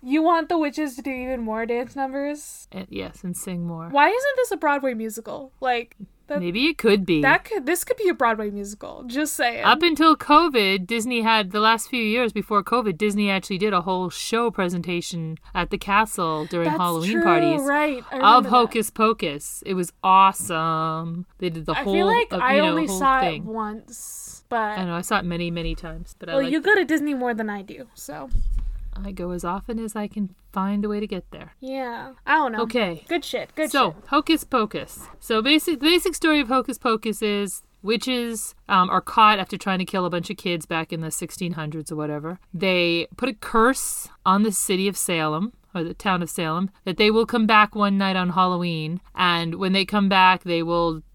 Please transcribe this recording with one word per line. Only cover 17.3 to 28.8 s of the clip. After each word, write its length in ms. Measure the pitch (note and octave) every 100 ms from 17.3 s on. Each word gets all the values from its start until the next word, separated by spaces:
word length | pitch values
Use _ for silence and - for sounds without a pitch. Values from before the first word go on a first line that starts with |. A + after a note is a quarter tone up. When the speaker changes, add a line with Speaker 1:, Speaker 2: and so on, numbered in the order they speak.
| E4+ E4+ D#4+
Speaker 1:
right. 420 | C#4 C#4+ D4+ C4 -
I 40 | C4
Speaker 2:
of 60 |
Speaker 1:
remember 200 | C#4 A#3+
that. 60 | A3
Speaker 2:
Hocus 400 | B3 A#3 A#3 G#3+
Pocus. 760 | - A3 A3+ F3 C#3+ - - -
It 100 | F#3+
was 180 | F3 _
awesome. 1200 | F#3+ F#3+ F#3+ F#3+ - E3 D#3+ D#3+ D#3+ D#3+ E3 E3 F3+ _
They 120 | F3+
did 160 | D#3+ D#3
the 80 |
Speaker 1:
I 100 | -
Speaker 2:
whole, 100 | G3+
Speaker 1:
feel 140 | G3 -
like 260 | A#4+ A4+
Speaker 2:
uh, 40 | -
you 40 |
Speaker 1:
I 140 | B3+ C#4
Speaker 2:
know, 120 | D#4
Speaker 1:
only 180 | D#4 D#4
Speaker 2:
whole 120 | D4
Speaker 1:
saw 220 | C#4 C4
Speaker 2:
thing. 220 | C4 D#3
Speaker 1:
it 20 | G#3+
once, 960 | A3 G#3+ G#3+ - A#3 - - - - _
but 280 | A#3+ A3 G#3
Speaker 2:
I 40 | F#3
know, 100 | E3+
I 60 |
saw 180 | E3 G#3
it 60 | F3
many, 240 | F3 F3
many 240 | E3+ E3 E3
times. 400 | E3+ D#3+ E3+ -
But 80 | G3
Speaker 1:
well, 120 | C4+
Speaker 2:
I 40 |
like 80 | C4+
Speaker 1:
you 100 | D#4
go 140 | E4+ G#4
to 80 | D4
Disney 280 | D#4 D4
more 200 | C#4 B3
than 160 | A3+ G#3+
I 120 | G#3
do, 260 | G3 - B3
so. 360 | - - D4 G3 - - - - -